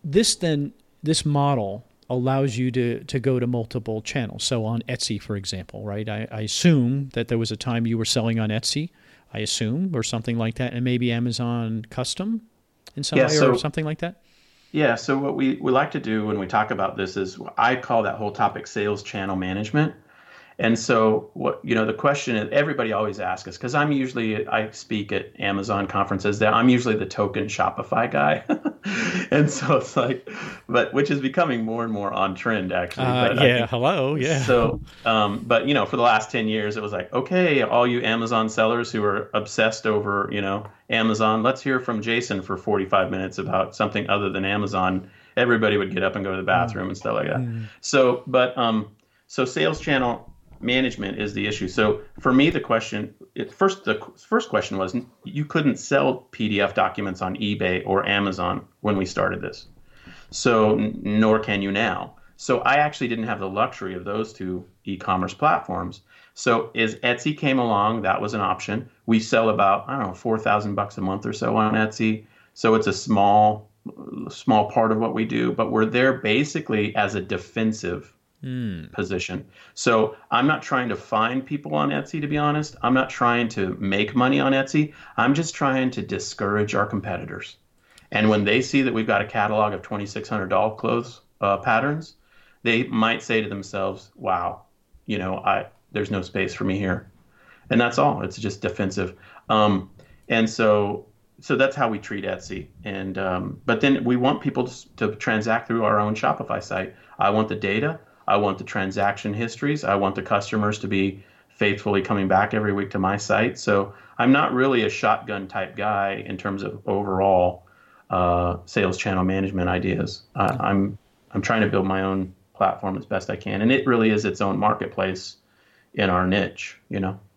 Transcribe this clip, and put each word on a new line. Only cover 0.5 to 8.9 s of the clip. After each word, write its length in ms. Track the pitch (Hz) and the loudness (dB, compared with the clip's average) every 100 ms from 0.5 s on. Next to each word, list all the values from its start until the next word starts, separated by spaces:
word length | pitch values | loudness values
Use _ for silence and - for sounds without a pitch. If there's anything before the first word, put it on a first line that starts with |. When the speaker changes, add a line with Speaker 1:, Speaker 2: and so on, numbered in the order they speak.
| 147 143 _ _ _ | 0 -2 _ _ _
Speaker 1:
this 240 | 147 160 151 | -2 0 2
model 580 | 143 143 135 101 104 - _ - | 2 2 0 -2 -8 -14 _ -6
allows 480 | 127 127 135 139 113 | -2 0 2 0 0
you 140 | 127 | 0
to, 320 | 123 120 117 | 0 0 -2
to 160 | - 135 | -6 -2
go 220 | 135 127 | 0 0
to 80 | 120 | 0
multiple 520 | 123 110 123 110 110 | -2 -4 -6 -6 -8
channels. 440 | - 143 110 - | -4 -6 -6 -6
So 200 | - 120 | -2 -2
on 180 | 110 113 - | -2 -4 -4
Etsy, 320 | 123 - 107 | -6 -4 -6
for 140 | - | -6
example, 500 | 101 92 95 90 101 | -6 -6 -10 -10 -12
right? 240 | 104 101 107 | -8 -6 -6
I, 200 | 107 113 | -6 -8
I 120 | 110 | -8
assume 680 | 107 - 175 151 120 139 135 | -6 2 4 6 4 0 -2
that 120 | 120 117 | -4 -2
there 100 | 117 | 0
was 140 | 113 | -2
a 60 | 107 | -4
time 280 | 127 117 | -2 -2
you 140 | 117 113 | 0 0
were 60 | |
selling 340 | 110 123 113 113 | 0 0 2 0
on 120 | 107 | 0
Etsy, 400 | 107 - 143 165 | 0 -2 -4 -6